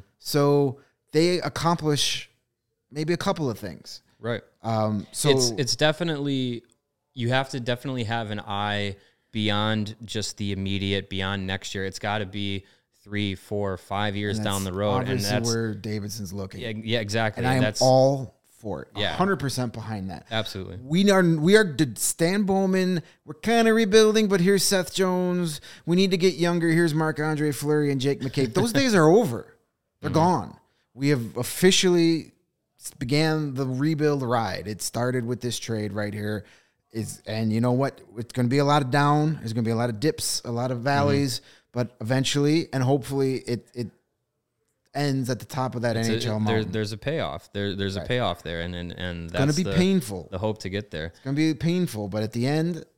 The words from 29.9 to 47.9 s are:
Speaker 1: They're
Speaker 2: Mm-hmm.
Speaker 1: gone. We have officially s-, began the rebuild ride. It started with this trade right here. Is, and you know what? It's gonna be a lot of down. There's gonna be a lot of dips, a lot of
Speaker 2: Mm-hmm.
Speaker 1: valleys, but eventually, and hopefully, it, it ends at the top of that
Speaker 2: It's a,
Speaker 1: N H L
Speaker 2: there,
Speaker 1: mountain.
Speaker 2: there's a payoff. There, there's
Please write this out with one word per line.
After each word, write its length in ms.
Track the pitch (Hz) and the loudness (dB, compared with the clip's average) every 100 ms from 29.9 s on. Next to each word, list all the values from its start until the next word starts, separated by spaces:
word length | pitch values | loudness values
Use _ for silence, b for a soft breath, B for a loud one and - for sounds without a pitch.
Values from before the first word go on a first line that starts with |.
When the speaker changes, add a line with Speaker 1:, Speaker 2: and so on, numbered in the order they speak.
| _ | _
Speaker 1:
They're 100 | 147 | -2
Speaker 2:
Mm-hmm. 40 | |
Speaker 1:
gone. 420 | 131 170 165 82 - _ _ _ | 2 4 2 -2 -14 _ _ _
We 140 | 117 139 | -4 0
have 260 | 143 113 - | 2 0 -6
officially 960 | 127 - 185 190 185 175 165 165 - _ _ _ _ _ | -6 2 4 6 4 4 4 2 -2 _ _ _ _ _
s-, 100 | - - | -18 -8
began 560 | 127 143 160 156 151 | -2 2 2 2 -2
the 120 | 131 135 | -2 -2
rebuild 560 | 127 147 156 151 143 | 0 0 2 2 2
ride. 440 | 127 120 107 90 90 | 0 0 0 -4 -8
It 160 | 104 | -8
started 420 | - - 123 127 | -6 -2 0 0
with 160 | 117 123 | -2 -4
this 180 | 123 113 | -4 -6
trade 340 | - 113 104 | -4 -4 -4
right 200 | 101 104 | -4 -6
here. 320 | 104 104 107 - b b b _ | -4 -4 -6 -8 b b b _
Is, 320 | 113 101 - - | -8 -8 -8 -8
and 260 | 110 113 | -2 0
you 80 | 110 | 2
know 120 | 123 | 2
what? 280 | 123 135 - - 104 | 2 0 -4 -20 -14
It's 160 | 120 | -8
gonna 160 | - 123 | -2 2
be 100 | 139 | 2
a 60 | |
lot 180 | 143 147 | 4 2
of 80 | 135 | 2
down. 440 | 139 143 147 151 156 | 2 4 4 2 -2
There's 160 | 110 | -4
gonna 120 | 113 | -2
be 60 | 110 | 0
a 60 | 113 | 0
lot 140 | 120 | 0
of 100 | 107 | 0
dips, 420 | 147 156 - - | -2 -2 -4 -4
a 60 | - | -4
lot 200 | 120 127 | -4 -4
of 80 | 127 | -2
Speaker 2:
Mm-hmm. 60 | |
Speaker 1:
valleys, 560 | 123 143 143 139 139 120 b b b | 0 2 4 2 0 -4 b b b
but 240 | 120 117 _ | -4 -4 _
eventually, 680 | 110 131 131 143 143 160 - | -2 0 2 2 4 2 0
and 100 | 135 | 0
hopefully, 540 | 127 143 131 139 135 131 | 2 2 0 0 0 0
it, 280 | - 120 - | -4 -6 -6
it 140 | 120 113 _ _ _ _ _ _ _ _ _ _ | -8 -8 _ _ _ _ _ _ _ _ _ _
ends 340 | 143 143 135 127 | -4 0 0 -2
at 80 | 123 | -4
the 60 | |
top 300 | - - 127 | -6 -6 -4
of 80 | 120 | -2
that 140 | 120 113 | -2 0
Speaker 2:
It's 120 | 113 | 0
a, 40 | |
Speaker 1:
N 40 | 113 | 0
H 100 | 120 | 0
L 60 | 110 | 0
Speaker 2:
there, 160 | 107 110 | 2 2
Speaker 1:
mountain. 160 | 104 | 0
Speaker 2:
there's 200 | 98 104 | -4 -4
a 40 | 107 | -6
payoff. 560 | - 156 87 73 - | -6 -4 -4 -8 -10
There, 220 | 101 101 | -6 -4
there's 220 | 98 98 | -2 -4